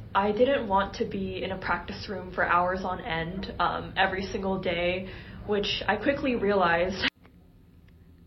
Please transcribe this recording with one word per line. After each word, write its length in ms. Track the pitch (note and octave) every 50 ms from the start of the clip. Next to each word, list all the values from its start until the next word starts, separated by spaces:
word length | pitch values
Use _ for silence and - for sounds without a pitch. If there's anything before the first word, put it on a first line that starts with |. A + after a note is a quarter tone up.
| - - -
I 180 | G3 G3 G#3 G#3
didn't 360 | G#3 B3 C4 C4 A3+ A#3 G#3
want 240 | F#3+ G3 G3 G3 -
to 100 | - A#3
be 360 | - - G3+ F#3+ F#3+ F#3 F3+ -
in 80 | F#3+ F#3+
a 40 |
practice 540 | F3+ - - F3 E3+ - - G3+ G3 - -
room 200 | G3+ F#3 F3+ F3+
for 140 | - - F3
hours 380 | E3+ E3+ F3 F3+ F3+ F#3 F#3+ F#3+
on 160 | F#3+ F#3 F3+
end, 540 | F3+ E3+ D#3+ E3 E3 E3+ F#3 G3 G3 - - -
um, 360 | F3 E3 - E3 E3 E3+ -
every 300 | - F#3+ F#3 F#3 F#3 F#3+
single 320 | F#3+ - G#3+ F#3+ G3 F#3+ F#3
day, 500 | - F#3 E3+ E3+ F3 F3 F3+ F#3 G3 - - - - - - - -
which 360 | - G#3 G3+ G3+ - - - - -
I 80 | G3
quickly 400 | G#3+ - C#4+ C#4 - - C4+ A#3+
realized. 680 | G#3+ G3 G3+ G#3 G3 F#3 E3+ E3 E3+ F3+ F#3 G3+ - - B3+ - _ - - - - - - - - - - - - - - - - - - - - -